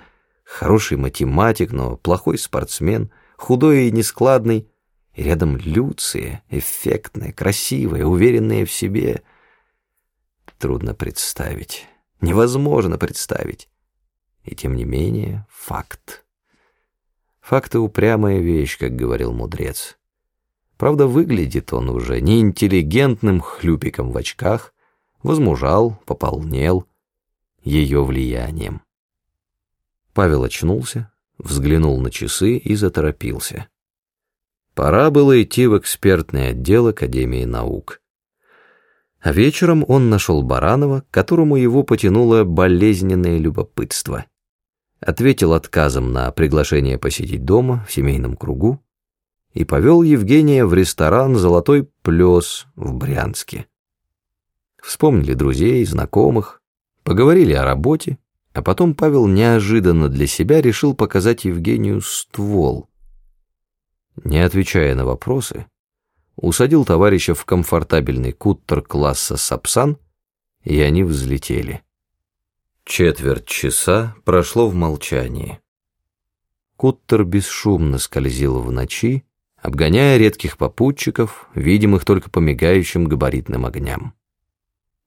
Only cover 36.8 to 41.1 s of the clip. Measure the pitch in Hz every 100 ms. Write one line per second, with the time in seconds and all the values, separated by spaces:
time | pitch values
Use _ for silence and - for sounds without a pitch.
36.8 | 117 - 67 65 64 62 60 58 58 -
37.8 | - - _ _ _ _ _ _ _ _
38.8 | _ _ _ _ 85 76 127 - 175 165
39.8 | 147 135 123 104 - 78 65 64 76 127
40.8 | 143 135 -